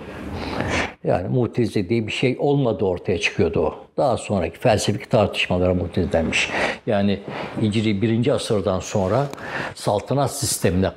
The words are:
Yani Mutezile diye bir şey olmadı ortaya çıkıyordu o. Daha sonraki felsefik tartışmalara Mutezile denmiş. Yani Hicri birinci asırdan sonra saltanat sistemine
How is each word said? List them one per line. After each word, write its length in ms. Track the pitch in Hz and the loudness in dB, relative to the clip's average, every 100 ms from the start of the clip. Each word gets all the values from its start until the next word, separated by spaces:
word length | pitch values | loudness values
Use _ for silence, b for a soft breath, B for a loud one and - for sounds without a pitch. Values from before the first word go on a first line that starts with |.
| B B B B B B B B B B | B B B B B B B B B B
Yani 240 | 160 90 98 | -2 0 0
Mutezile 600 | 131 110 - 107 113 92 | 0 2 0 0 0 0
diye 180 | 117 104 | 0 0
bir 60 | |
şey 240 | - 127 131 | 0 0 2
olmadı 460 | 143 143 123 98 | 2 2 2 2
ortaya 340 | 98 87 - 87 | 0 0 -2 -2
çıkıyordu 420 | - - 87 - | 0 0 0 2
o. 140 | - - - - | 0 -2 -10 0
Daha 200 | 147 110 | 0 0
sonraki 420 | - 98 82 - | 0 -2 -2 0
felsefik 520 | 127 104 - 101 - | 2 2 2 -2 2
tartışmalara 640 | 117 101 - - 90 90 | 2 2 0 0 2 2
Mutezile 380 | 90 82 - 82 | 2 0 -2 0
denmiş. 380 | 82 80 - - B B B - | 0 0 -2 -2 B B B -2
Yani 340 | 101 101 98 - B B - | 0 2 0 -4 B B -2
Hicri 400 | 110 110 107 101 | 0 2 0 2
birinci 300 | 110 117 123 | 2 2 2
asırdan 480 | 113 - 107 98 92 | 0 0 0 2 0
sonra 460 | - 104 92 117 143 - B B B | 0 0 2 2 0 -4 B B B
saltanat 560 | - - 104 - 131 131 | -6 0 0 0 0 0
sistemine 600 | - 101 - 104 90 95 | 0 -4 0 0 2 0